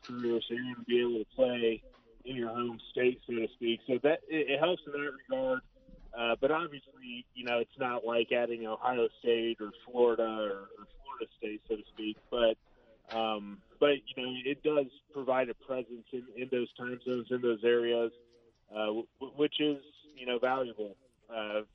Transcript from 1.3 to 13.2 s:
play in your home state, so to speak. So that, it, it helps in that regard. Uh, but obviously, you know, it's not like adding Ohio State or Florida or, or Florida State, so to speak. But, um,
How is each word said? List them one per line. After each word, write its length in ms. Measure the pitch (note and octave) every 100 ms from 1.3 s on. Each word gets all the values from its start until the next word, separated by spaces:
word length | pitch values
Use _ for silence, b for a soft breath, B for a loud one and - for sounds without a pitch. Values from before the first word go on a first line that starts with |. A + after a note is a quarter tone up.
| -
play 460 | B2+ B2 A2+ A2 - - _ -
in 120 | B2 C3
your 120 | A#2
home 300 | A#2+ A#2+ A2+ -
state, 300 | - B2+ B2+ -
so 80 |
to 120 | A#2+ A2+
speak. 260 | - A#2 A#2 -
So 120 | B2
that, 180 | C#3+ E3 -
it, 220 | D#3 C3+
it 80 | C#3+
helps 240 | E3 F3+ D3
in 60 |
that 180 | C#3+ D3 C3+ -
regard. 320 | C3 C3 B2+ - _ - - - A#2
Uh, 160 | A#2 A2+
but 100 | C3+
obviously, 760 | D#3 E3 C#3+ - - B2+ B2 B2
you 100 | B2
know, 140 | A#2+ A#2+
it's 200 | A2+ -
not 260 | B2+ A#2+
like 280 | A2+ A#2 A#2
adding 340 | B2 A#2+ A#2 A2
Ohio 400 | A2 B2+ B2 A2+ -
State 380 | A#2+ A#2 A#2 A2+
or 100 | G#2 -
Florida 400 | - B2 A#2+ A2+
or, 440 | A2+ A2 G#2+ G2 G2 -
or 80 | G#2 -
Florida 220 | - - - _
State, 220 | G#2+ G#2+ -
so 80 | A2
to 60 | -
speak. 240 | - G#2+ G#2+ -
But, 840 | A#2+ A#2 A2+ _ _ _ _ -
um, 420 | A2+